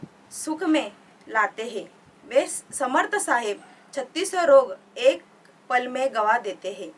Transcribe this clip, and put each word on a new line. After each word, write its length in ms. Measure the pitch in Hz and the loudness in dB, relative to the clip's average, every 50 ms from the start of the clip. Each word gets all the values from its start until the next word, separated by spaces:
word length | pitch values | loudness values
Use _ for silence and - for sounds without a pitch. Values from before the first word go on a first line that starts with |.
| - - - - - - | -14 -18 -20 -20 -20 -16
सुख 320 | - - - 311 311 311 370 | -14 -10 -8 -6 -6 -2 0
में 280 | 320 311 285 240 202 - - - - - - - - | 0 2 0 0 -4 -10 -18 -20 -20 -20 -20 -12 -4
लाते 340 | 214 220 208 196 - - 220 | -2 0 0 0 -2 -6 -10
हैं। 260 | 240 220 196 - - - - - - - _ - | -8 -8 -10 -10 -12 -16 -20 -20 -20 -20 _ -6
वे 200 | - 240 277 359 | 0 2 2 2
समर्थ 680 | - - - - - - - 277 262 262 330 392 403 - | 0 -2 -10 -10 -10 -8 -4 -4 0 0 0 0 0 -2
साहेब 460 | 403 - 330 269 240 233 208 202 - - - - - - - - | -2 0 0 0 0 0 -2 -6 -6 -10 -20 -20 -20 -20 -12 -10
छत्तीसों 500 | 277 254 254 - 320 381 370 381 359 339 | -10 -8 -6 -4 -4 -4 -2 0 0 4
रोग 320 | 285 277 269 262 202 185 - - _ - | 8 8 8 6 4 -2 -12 -16 _ -4
एक 260 | - 247 269 339 - - - - - - - - _ _ - | 0 2 2 2 2 -2 -18 -20 -20 -20 -20 -20 _ _ -2
पल 180 | 254 247 247 | -2 0 0
में 260 | 254 254 262 262 269 220 | -2 -2 -2 -2 0 0
गवा 240 | 226 208 214 226 | 0 2 2 2
देते 360 | 240 202 202 180 160 - 185 202 | 2 0 -4 -8 -8 -8 -10 -10
हैं 160 | 196 185 156 - | -10 -12 -14 -16